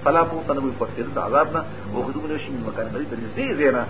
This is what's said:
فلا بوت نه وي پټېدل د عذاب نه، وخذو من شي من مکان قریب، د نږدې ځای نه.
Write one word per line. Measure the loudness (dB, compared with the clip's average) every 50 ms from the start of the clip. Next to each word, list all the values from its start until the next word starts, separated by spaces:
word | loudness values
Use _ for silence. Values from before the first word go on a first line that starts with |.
| 4
فلا | 6 6 6 4
بوت | 4 2 -4 -2 -2
نه | -2 0
وي | 0 -2 -2 -2
پټېدل | -4 -4 -2 -6 -6 -4 -2
د | -2
عذاب | -2 4 4 4 4 4 2
نه، | -4 -4 -4 -8 -10 -8 -6 -4
وخذو | -4 -2 -2 -4 -4
من | -4 -4 -4 -4
شي | -4 -6
من | -6 -6 -6 -4
مکان | -4 -4 -4 -4 -4
قریب، | -4 -4 -4
د | -6
نږدې | -6 -6 -6 -4 -4 -2 -2 2 4
ځای | 6 6 6 4
نه. | 0 -2